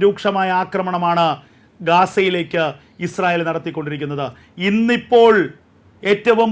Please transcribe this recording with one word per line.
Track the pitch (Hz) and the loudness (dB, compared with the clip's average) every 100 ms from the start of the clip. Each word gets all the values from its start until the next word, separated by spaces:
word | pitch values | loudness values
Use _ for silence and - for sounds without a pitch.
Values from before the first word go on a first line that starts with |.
രൂക്ഷമായ | 202 202 208 190 190 185 | 0 0 -2 -2 -2 -2
ആക്രമണമാണ് | 185 190 185 175 170 170 165 143 _ _ _ - | -4 -6 -4 -2 0 0 0 -2 _ _ _ -8
ഗാസയിലേക്ക് | 165 175 190 214 190 180 160 170 156 135 _ - 175 | 0 2 2 0 -2 -2 -4 -4 -4 -6 _ -10 -8
ഇസ്രായേൽ | 170 180 170 165 | -2 -2 0 -2
നടത്തിക്കൊണ്ടിരിക്കുന്നത്. | 160 160 156 147 147 143 143 131 - _ - 190 | -6 -8 -8 -8 -8 -8 -6 -8 -12 _ -4 0
ഇന്നിപ്പോൾ | 214 233 233 - 240 233 208 147 - _ _ _ _ | 0 0 -2 2 6 6 4 0 -6 _ _ _ _
ഏറ്റവും | 190 202 240 226 226 | -2 0 2 2 2